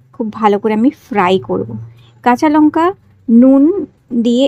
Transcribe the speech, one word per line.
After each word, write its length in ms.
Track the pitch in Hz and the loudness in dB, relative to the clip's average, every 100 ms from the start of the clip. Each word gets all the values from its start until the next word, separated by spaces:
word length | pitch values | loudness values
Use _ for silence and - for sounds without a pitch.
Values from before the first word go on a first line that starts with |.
| _ | _
খুব 140 | - 220 | -12 -10
ভালো 280 | 214 214 202 | -4 -2 -2
করে 140 | 220 | -2
আমি 160 | 214 254 | -2 -2
ফ্রাই 460 | - _ 208 180 190 | -4 _ -4 0 -2
করব। 300 | 185 185 - - - - _ _ | -2 -8 -8 -12 -16 -20 _ _
কাঁচা 260 | 240 247 311 | -2 0 0
লঙ্কা, 360 | 302 302 320 339 403 _ _ - | 2 2 2 -2 -4 _ _ 0
নুন 360 | 233 262 277 294 392 294 _ _ | 4 4 4 2 0 -6 _ _
দিয়ে 320 | 240 233 240 | -4 -2 0